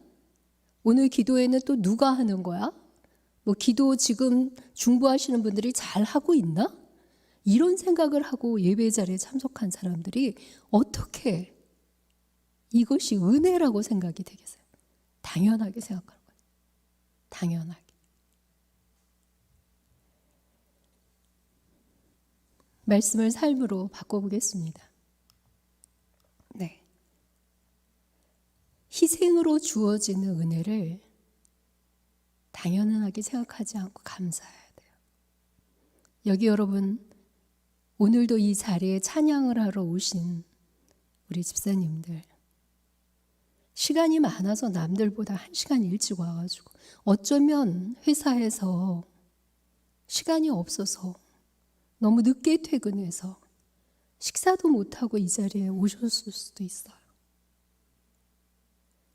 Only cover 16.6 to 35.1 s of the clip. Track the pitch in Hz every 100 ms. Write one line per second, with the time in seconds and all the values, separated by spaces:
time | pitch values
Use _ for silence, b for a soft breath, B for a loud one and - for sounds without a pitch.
16.6 | _ _ _ _ _ _ _ - 175 170
17.6 | 160 170 _ _ _ _ _ _ _ _
18.6 | _ _ _ _ _ _ _ _ _ _
19.6 | _ _ _ _ _ _ _ _ _ _
20.6 | _ _ _ _ _ _ _ _ _ _
21.6 | _ _ _ _ _ _ _ _ _ _
22.6 | _ _ - 202 214 214 226 240 302 262
23.6 | 233 196 190 - - 208 196 202 - 196
24.6 | 160 - _ _ _ _ _ _ _ _
25.6 | _ _ _ _ _ _ _ _ _ -
26.6 | 175 - _ _ _ _ _ _ _ _
27.6 | _ _ _ _ _ _ _ _ _ _
28.6 | _ _ _ - 330 - 349 339 320 302
29.6 | - 220 208 208 208 190 196 165 165 165
30.6 | 180 220 165 180 _ _ _ _ _ _
31.6 | _ _ _ _ _ _ _ _ _ -
32.6 | 170 185 214 220 208 196 208 254 233 -
33.6 | 208 208 190 - - - 180 160 - -
34.6 | _ _ _ _ _